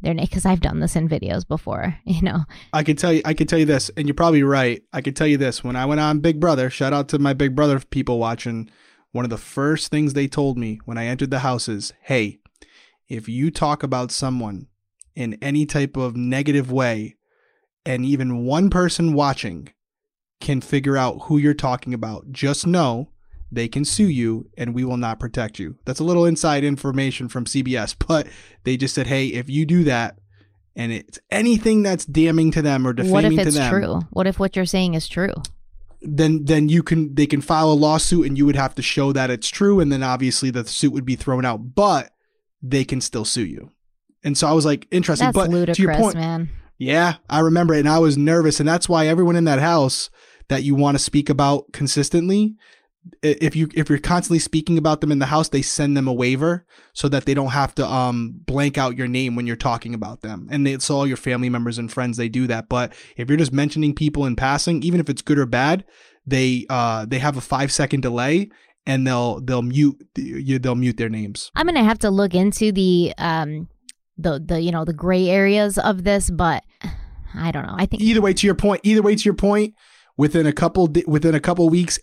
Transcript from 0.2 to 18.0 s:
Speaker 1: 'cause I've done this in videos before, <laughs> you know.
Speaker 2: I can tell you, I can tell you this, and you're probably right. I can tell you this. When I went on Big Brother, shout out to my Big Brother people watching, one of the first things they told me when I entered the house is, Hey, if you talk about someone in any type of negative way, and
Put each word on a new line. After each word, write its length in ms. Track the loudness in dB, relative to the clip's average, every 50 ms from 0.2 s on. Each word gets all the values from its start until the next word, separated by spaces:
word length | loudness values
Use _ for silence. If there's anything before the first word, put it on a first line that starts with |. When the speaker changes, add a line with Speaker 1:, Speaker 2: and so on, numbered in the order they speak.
| -4
Speaker 1:
'cause 200 | -4 -4 -2 0
I've 160 | 0 0 0
done 180 | 0 -2 -2 -2
this 160 | -2 -2 -2
in 120 | -2 -2 -2
videos 400 | -2 -4 -4 -4 -6 -6 -6 -6
before, 520 | -8 -8 -6 -8 -8 -6 -6 -6 -8 -6
<laughs> 40 | -4
you 160 | -4 -2 -2
know. 240 | -2 -2 -2 -2 -4 -6 -8 -20 -10 -6 -4
Speaker 2:
I 100 | -2 0
can 120 | 0 0
tell 180 | 0 2 2 2
you, 80 | 2 2
I 100 | 0 -2
can 100 | -2 0
tell 140 | 2 2 2
you 60 | 4
this, 260 | 4 2 0 -2 -4 -6
and 120 | -6 -4 -4
you're 80 | 0
probably 260 | 2 2 4 4 4 4
right. 380 | 4 4 2 2 0 -2 -4 -8 _
I 100 | -8 -6
can 120 | -6 -4 -2
tell 140 | 0 2 2
you 100 | 2 2
this. 260 | 2 0 -2 -4 -6
When 120 | -6 -4
I 100 | -4 -2
went 160 | 0 0 0
on 180 | 0 0 0 2
Big 200 | 2 2 2 2
Brother, 300 | 2 2 2 2 0 -2
shout 240 | -2 -2 -2 0 0
out 160 | -2 -2 0
to 100 | 0 0
my 140 | 2 2 2
Big 220 | 2 0 0 2
Brother 240 | 2 2 2 2 0
people 380 | -2 -4 -4 -4 -2 -2 -2 -2
watching, 540 | -2 -4 -4 -6 -6 -8 -8 -8 -8 -12 _ _ _ _ _ _ _ _
one 140 | -8 -6 -6
of 40 | -4
the 80 | -6 -8
first 540 | -12 -10 -6 -2 0 0 0 -2 -2 -2
things 220 | -2 0 0 0 0
they 140 | -2 -2 -2
told 300 | -2 -2 -2 -2 -2 -4
me 220 | -6 -6 -8 -10 -10
when 120 | -10 -8 -6
I 80 | -6
entered 240 | -6 -4 -4 -4 -4
the 100 | -4 -2
house 280 | -2 -2 -2 -2 -4 -6
is, 260 | -6 -8 -8 -12 -14 _
Hey, 380 | -6 -4 -2 -2 -2 -2 -6 _ _ _ _ _ _ _ _ _ _ _ _ _ _ -14
if 220 | -12 -12 -10 -8
you 220 | -4 -2 -2 -2
talk 320 | -2 -2 -2 -2 -2 -2 -4
about 260 | -4 -4 -4 -4 -4
someone 580 | -6 -6 -4 -4 -4 -4 -6 -8 -10 -12 -14 -18 _ _ _ _ _ _ _ _ -12
in 220 | -10 -8 -8 -8 -8 -6
any 240 | -2 0 0 0 0
type 300 | -2 -2 -2 -2 -4 -4
of 180 | -6 -4 -4
negative 560 | -4 -4 -2 -2 -2 0 0 0 0 0 -2
way, 460 | -2 -2 0 0 -2 -4 -6 -10 -14 _ _ _ _ _ _ _ _ _ _ _ _ _ -8
and 200 | -6 -4 -2